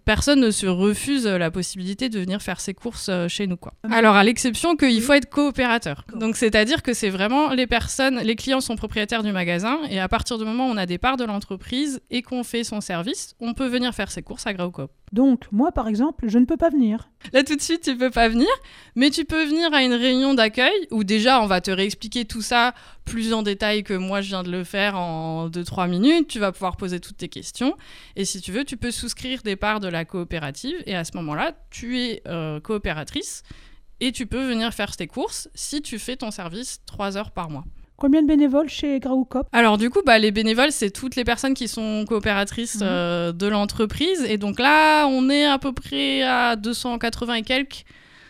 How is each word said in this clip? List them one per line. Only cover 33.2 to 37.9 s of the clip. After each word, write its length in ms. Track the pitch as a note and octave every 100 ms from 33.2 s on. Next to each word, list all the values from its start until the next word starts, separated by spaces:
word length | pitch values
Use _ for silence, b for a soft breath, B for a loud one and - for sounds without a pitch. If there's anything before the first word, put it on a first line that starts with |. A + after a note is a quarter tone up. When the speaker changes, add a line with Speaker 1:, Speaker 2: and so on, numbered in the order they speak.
| G#4+ - - b b b - -
Speaker 1:
et 140 | B3
tu 140 | B3 A3+
peux 200 | A#3 C4
venir 260 | A3+ A3+
faire 220 | A3 G3+
tes 140 | - E3
courses 400 | B3 G#4+ - - -
si 260 | - D4
tu 160 | - A3
fais 160 | -
ton 160 | B3+ A3
service 520 | G#3 E3+ F#3 B3+ - -
trois 300 | - G3+ G3
heures 160 | G#3+
par 180 | - E3
mois. 140 | C#3 E3+ - -